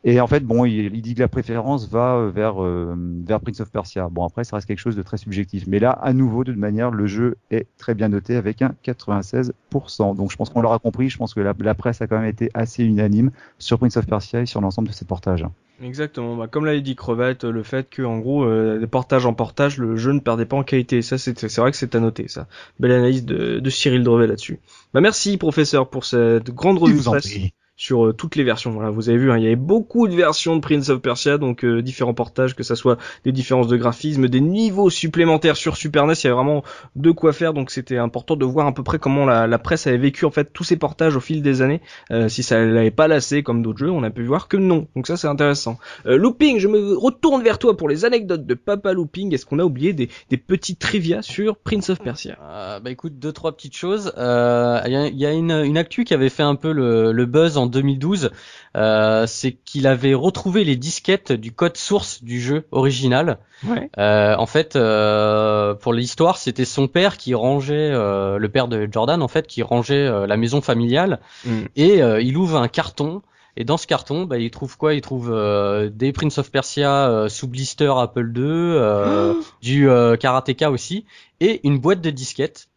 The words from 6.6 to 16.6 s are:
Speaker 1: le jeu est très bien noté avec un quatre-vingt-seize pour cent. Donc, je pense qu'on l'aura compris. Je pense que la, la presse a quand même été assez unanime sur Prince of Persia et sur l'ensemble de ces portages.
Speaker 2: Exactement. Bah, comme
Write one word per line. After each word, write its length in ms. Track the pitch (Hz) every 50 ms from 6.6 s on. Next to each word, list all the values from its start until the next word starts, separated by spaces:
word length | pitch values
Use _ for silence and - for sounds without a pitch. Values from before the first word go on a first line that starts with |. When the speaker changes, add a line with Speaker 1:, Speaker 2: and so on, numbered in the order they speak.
| 104 104 104 107 117 123
Speaker 1:
le 160 | 117 104 104 101
jeu 300 | 98 107 120 123 117 _ _ _
est 160 | 110 113 101 _ _ _
très 160 | - - 117
bien 140 | 98 110 110
noté 260 | 101 101 98 - 120
avec 260 | 123 98 104 107 -
un 140 | 135 131 - _ _
quatre-vingt-seize 680 | - 123 _ - - 104 98 101 - - 123 127 123 - _ _ _
pour 200 | - 139 - -
cent. 240 | - - 107 101 98
Donc, 180 | 95 98 95
je 40 | - -
pense 120 | - -
qu'on 120 | - 120
l'aura 180 | 117 113 113 113
compris. 300 | - 117 - 107 131 135
Je 80 | - -
pense 160 | 120 107 -
que 60 | 107
la, 120 | 101 98 101 101
la 140 | 101 107 107
presse 280 | - - 123 117 -
a 60 | 117 101
quand 120 | 110 110
même 100 | 113 110
été 200 | 107 - 117 113 -
assez 300 | 113 113 113 - - 120
unanime 480 | 113 107 104 107 104 101 107 120 135 131 _ - - _ _
sur 200 | - - 120 117
Prince 180 | 123 123 - 120
of 80 | 110 -
Persia 340 | 110 104 - - - 117
et 40 | 123
sur 160 | 123 - 107
l'ensemble 260 | 101 95 92 - 110 107
de 40 | 107
ces 120 | - -
portages. 400 | - 95 90 - 98 92 85 82 85 87 _ _ _ _ _ 131
Speaker 2:
Exactement. 540 | 123 127 139 151 147 _ - 120 117 120 117
Bah, 100 | 113 113
comme 180 | 117 151